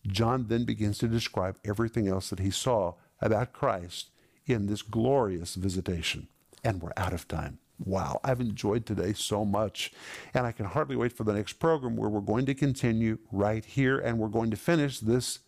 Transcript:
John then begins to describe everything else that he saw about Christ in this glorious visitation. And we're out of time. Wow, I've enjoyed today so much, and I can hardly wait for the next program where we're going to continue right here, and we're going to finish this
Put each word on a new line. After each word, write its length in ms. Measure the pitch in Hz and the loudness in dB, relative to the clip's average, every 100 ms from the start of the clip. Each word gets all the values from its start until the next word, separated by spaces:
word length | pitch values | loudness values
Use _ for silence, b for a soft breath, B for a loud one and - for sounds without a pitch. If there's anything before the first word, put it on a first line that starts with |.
| 101 | -2
John 380 | 95 117 131 113 | 2 2 2 0
then 180 | 117 | 0
begins 320 | 117 107 107 101 | 0 0 0 0
to 80 | 117 | 0
describe 500 | 113 - - 92 95 | 0 0 -2 -2 -2
everything 420 | 104 101 113 123 98 | -4 0 0 2 2
else 220 | 95 - | 0 -2
that 100 | 92 | -2
he 120 | 98 | -2
saw 420 | - 131 117 87 - b b | 0 2 2 2 -4 b b
about 340 | 110 107 120 | 2 2 0
Christ 560 | - 139 98 87 - - b b b | -2 0 0 -6 -12 -14 b b b
in 220 | - 117 101 | 0 0 2
this 160 | 104 | -2
glorious 720 | - 110 120 139 107 90 87 | -2 0 4 4 2 -2 -6
visitation. 720 | 92 95 92 90 85 80 - - _ _ - | -2 -2 -2 -2 -2 -4 -6 -10 _ _ -6
And 180 | 117 95 | -4 -4
we're 120 | 82 | -6
out 180 | - 90 | -4 -4
of 140 | 87 - | -4 -4
time. 300 | 85 - - _ - | -6 -6 -12 _ -10
Wow, 380 | 95 95 87 - | -4 -2 -2 -2
I've 160 | 135 123 | 0 0
enjoyed 460 | 120 101 107 117 | -2 0 0 0
today 280 | 113 98 87 | -2 -2 -2
so 300 | 110 - 104 | -2 -2 0
much, 480 | 104 98 107 - - B B B B | 0 0 0 -4 -10 B B B B
and 140 | - 123 | -2 -2
I 60 | |
can 120 | - | -4
hardly 300 | 101 139 143 | -2 -2 0
wait 160 | 123 120 | 0 -2
for 140 | - | 0
the 80 | 110 | 0
next 200 | 104 101 | 0 -2
program 440 | - 165 160 123 113 | 0 2 2 0 -2
where 120 | 107 | 0
we're 120 | 104 | 0
going 240 | 104 113 | 0 0
to 80 | 139 | 0
continue 640 | 135 143 127 123 113 110 110 - | 2 0 2 2 2 2 0 -2
right 340 | 95 101 110 | 2 2 2
here, 340 | - - 131 135 | -2 2 2 2
and 180 | - 113 | 0 0
we're 120 | 110 | 0
going 200 | 110 113 | 2 0
to 60 | 107 | 0
finish 420 | - 170 143 - | 2 4 2 0
this 400 | 110 123 - - | 2 2 0 -8